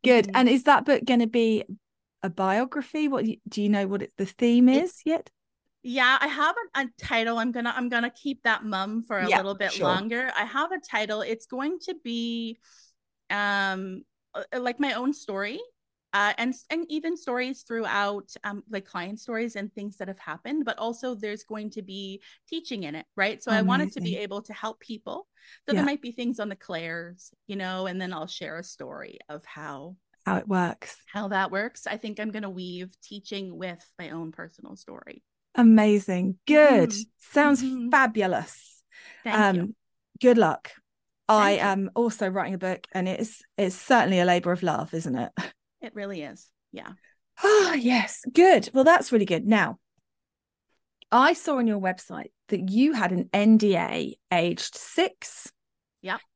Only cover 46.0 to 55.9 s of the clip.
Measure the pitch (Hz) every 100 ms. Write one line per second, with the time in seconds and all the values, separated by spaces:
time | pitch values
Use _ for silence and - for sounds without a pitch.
46 | 202 185 143 - - _ _ - - 190
47 | _ _ _ - 403 427 370 302 240 247
48 | 202 - - - 370 277 - 262 269 339
49 | - 233 196 165 202 214 160 180 _ _
50 | _ _ _ _ _ _ _ _ _ _
51 | _ 233 285 330 - 277 233 202 190 185
52 | - 165 - _ - 202 185 214 285 262
53 | 180 180 180 202 208 220 208 175 170 -
54 | 71 - _ 180 175 175 - - - -
55 | 370 _ - - - _ _ _ _